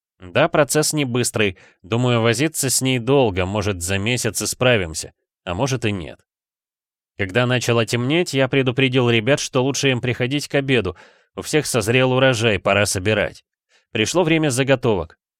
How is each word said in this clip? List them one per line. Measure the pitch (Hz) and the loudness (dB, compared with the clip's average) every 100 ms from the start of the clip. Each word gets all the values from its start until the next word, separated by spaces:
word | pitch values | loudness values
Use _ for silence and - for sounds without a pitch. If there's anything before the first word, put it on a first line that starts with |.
| _ _ | _ _
Да, | 92 98 165 | -4 0 2
процесс | 160 139 151 151 | 2 2 0 0
не | 151 | -2
быстрый, | 135 120 117 113 104 87 - _ | -2 -2 -2 0 -2 -2 -20 _
думаю, | 87 117 127 117 | -4 0 2 2
возиться | 117 117 156 - 131 | 2 0 -2 -2 -2
с | - | -2
ней | 131 127 | 0 -2
долго, | 117 143 117 92 92 | 2 2 2 0 -2
может, | 104 98 92 | -2 -2 -4
за | 85 98 | -4 -2
месяц | 104 123 117 - | -2 -2 -4 -4
и | 107 | -6
справимся, | - 127 117 85 76 - _ _ _ | 0 2 2 -2 -8 -12 _ _ _
а | - | -8
может | 87 131 127 | -4 -2 -2
и | 113 | -4
нет. | 101 69 - _ _ _ _ _ _ _ _ _ - | -6 -10 -16 _ _ _ _ _ _ _ _ _ -8
Когда | 95 107 123 | -2 0 2
начало | 123 120 117 | 0 2 0
темнеть, | 113 117 123 165 175 | 0 -2 0 0 0
я | 135 131 | 0 2
предупредил | 139 131 123 135 127 120 | 2 0 0 2 2 2
ребят, | 117 107 143 | 2 2 0
что | - 135 | 0 0
лучше | 131 123 139 | 0 0 0
им | 123 | 0
приходить | 123 113 127 143 - | -2 -4 -4 -4 -2
к | |
обеду, | 143 135 127 92 - - _ _ - | -4 0 0 0 -6 -18 _ _ -12
у | |
всех | - 156 - | -2 -2 0
созрел | 123 101 123 131 | -2 2 2 2
урожай, | 127 135 113 117 95 | 4 2 2 0 0
пора | 104 98 104 | 2 2 2
собирать. | 98 92 104 82 - _ _ _ _ _ | 0 0 0 -2 -6 _ _ _ _ _
Пришло | - - 170 | -2 0 2
время | 160 160 151 | 2 2 0
заготовок, | 123 135 131 123 98 76 _ _ | 0 0 0 2 -2 -4 _ _